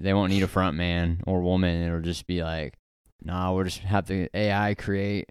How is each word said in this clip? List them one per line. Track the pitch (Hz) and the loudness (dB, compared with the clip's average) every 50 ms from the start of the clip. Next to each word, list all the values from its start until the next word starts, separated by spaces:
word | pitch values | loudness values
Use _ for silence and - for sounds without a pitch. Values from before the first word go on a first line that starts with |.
they | 87 98 95 | 0 2 2
won't | 101 98 90 | 2 4 4
need | 98 98 | 4 2
a | 95 92 | 2 2
front | - 95 92 90 71 | 2 2 2 2 2
man | 82 87 87 85 87 85 85 85 85 - | 0 0 0 0 2 2 0 0 -2 -2
or | - 95 90 | 0 0 2
woman. | 87 90 92 92 92 87 85 85 | 2 2 2 4 2 2 2 0
It'll | 85 85 85 82 | 0 -2 -2 -2
just | 82 87 82 - - | -2 -4 -4 -6 -4
be | - 90 87 | -4 -4 -2
like, | 82 80 80 80 76 62 - _ _ _ _ _ _ _ _ - | -2 -4 -4 -6 -6 -8 -10 _ _ _ _ _ _ _ _ -14
"Nah, | - 82 90 90 92 92 | -8 -6 -4 -2 0 0
we'll | 92 95 92 | 0 0 0
just | 90 - - | -2 -2 -4
have | - 95 104 98 85 | -2 0 0 0 0
the | - 95 92 85 - - | 0 -2 -2 -2 -4 -2
A | 101 107 104 | -2 0 0
I | 98 104 104 104 101 | 2 2 0 0 -2
create | - - 104 98 98 98 101 104 95 - - | -2 -2 -2 -2 0 0 -2 -2 -4 -6 -8